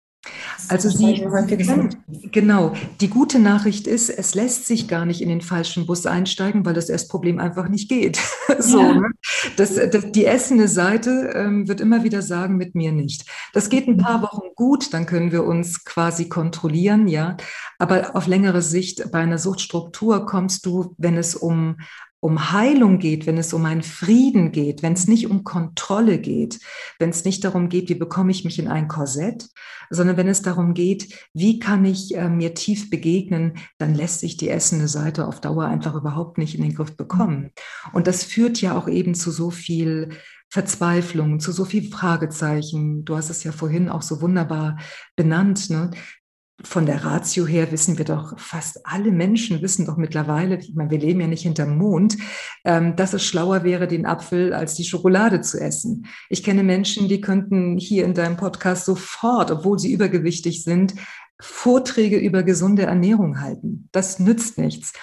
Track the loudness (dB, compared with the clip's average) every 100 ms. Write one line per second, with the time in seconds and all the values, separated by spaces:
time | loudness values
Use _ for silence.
0 | _ _ -18 -16 -14 -12 -2 0 2 4
1 | 4 4 0 0 2 0 2 2 2 -2
2 | -14 -16 -2 2 6 6 4 -2 -8 -2
3 | 0 4 4 6 6 6 2 -2 -2 -2
4 | -2 -2 -2 0 0 -2 -2 -2 0 -2
5 | -2 -2 0 -2 -2 -2 -2 -2 -2 -2
6 | 0 0 0 -2 0 0 0 0 -2 -4
7 | -4 -4 -2 0 -2 -4 -2 -2 0 0
8 | 0 0 -6 -4 0 2 6 6 8 6
9 | 2 -4 -6 -6 -4 2 2 4 2 2
10 | 2 2 4 4 4 4 4 4 2 2
11 | 0 -2 -2 -2 0 0 0 0 4 4
12 | 2 0 -2 -2 0 0 0 -2 0 0
13 | -2 -6 -12 -16 -4 -2 2 2 4 4
14 | 4 2 0 -6 -10 0 2 2 2 -2
15 | 0 0 2 2 2 0 -2 -6 -8 -2
16 | -2 0 -4 -2 -2 -2 -2 2 4 4
17 | 4 2 0 -4 -10 -14 -12 -4 2 2
18 | 2 -2 2 4 4 4 2 0 -2 -6
19 | -6 -2 0 0 -2 -4 -4 -6 -6 -4
20 | 0 0 0 -2 -2 -2 -2 -2 -4 -2
21 | 0 0 0 -2 -2 0 0 -4 -10 -20
22 | -20 _ -2 0 0 2 4 6 6 4
23 | 2 -2 0 -2 -2 -2 0 -2 -4 -6
24 | 4 6 6 4 2 0 -2 -2 0 2
25 | 4 4 4 -2 -2 -4 -4 -6 -4 2
26 | 4 2 0 -2 -4 -6 -16 -16 -14 -4
27 | -2 -2 -2 -2 -2 0 0 0 -2 -4
28 | -4 0 0 0 -4 -6 -4 -2 -2 -4
29 | -6 -4 -6 -6 -12 -20 -20 -20 -8 0
30 | 2 2 2 0 -2 0 0 2 0 0
31 | -6 -18 -14 -2 2 2 2 2 4 2
32 | -4 -4 -2 0 -2 -4 -4 -4 -2 -4
33 | 0 0 0 -2 -2 -4 -14 -6 0 0
34 | -2 -4 -6 -6 -4 -2 0 0 -2 -2
35 | -4 -4 -6 -6 -6 -4 -2 -2 -4 -6
36 | -6 -6 -6 -4 -6 -2 -4 -4 -8 -8
37 | -4 0 0 -2 -6 -14 -18 -18 -8 -2
38 | 0 0 -2 0 2 2 -2 -2 -2 -2
39 | 0 -2 -4 -4 -4 -6 -6 -2 -2 -2
40 | -6 -12 -20 -20 _ -6 -4 -2 0 0
41 | 0 -2 0 0 -2 -4 -2 -2 -4 -4
42 | -2 0 -2 -4 -2 -2 -2 -4 -2 -4
43 | -4 -6 -6 -8 -8 -6 -2 0 0 -2
44 | -6 -4 0 0 0 -2 -4 -6 -10 -18
45 | -12 0 2 4 4 2 0 -2 -2 -6
46 | -16 -20 _ _ _ _ -4 0 2 0
47 | -2 -4 -2 -2 0 2 0 0 0 0
48 | 0 -4 -6 -14 -12 -10 -10 -12 -8 -2
49 | 2 2 4 2 0 -2 -2 -2 -2 -2
50 | -2 -2 -2 0 0 -2 -4 -6 -2 0
51 | 0 0 0 -2 -2 -2 0 2 2 4
52 | 2 0 -8 -12 -14 -6 0 2 2 0
53 | -2 0 -2 -2 0 2 2 0 0 -2
54 | -2 -4 -2 0 0 0 -4 -6 -6 0
55 | 4 6 4 2 -2 -4 -4 -4 -4 -6
56 | -8 -16 -8 -4 2 2 4 2 0 0
57 | 0 0 0 0 2 0 0 -2 0 0
58 | 2 0 0 -2 -4 -2 -2 -2 0 -2
59 | -4 -4 0 2 0 0 0 0 0 0
60 | 2 2 0 -2 -4 -6 0 2 2 -2
61 | -14 -20 -20 _ -18 -2 4 4 2 0
62 | 2 2 2 2 2 2 4 4 4 2
63 | 4 4 2 -2 -6 -6 -8 -10 -4 -2
64 | -2 0 2 2 0 -2 -4 -4 -12 -16